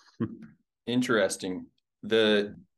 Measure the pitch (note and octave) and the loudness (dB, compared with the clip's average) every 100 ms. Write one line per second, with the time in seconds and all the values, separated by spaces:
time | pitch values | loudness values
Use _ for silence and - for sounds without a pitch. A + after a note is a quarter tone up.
0 | _ - A2 - - _ _ _ - B2 | _ -8 -8 -10 -20 _ _ _ -4 -2
1 | B2 A2+ F#2+ - F#2+ F2+ E2+ _ _ _ | 2 2 2 -2 -8 -8 -12 _ _ _
2 | G#2 A2 G#2+ G#2 G#2 - - | 0 4 4 2 0 -8 -20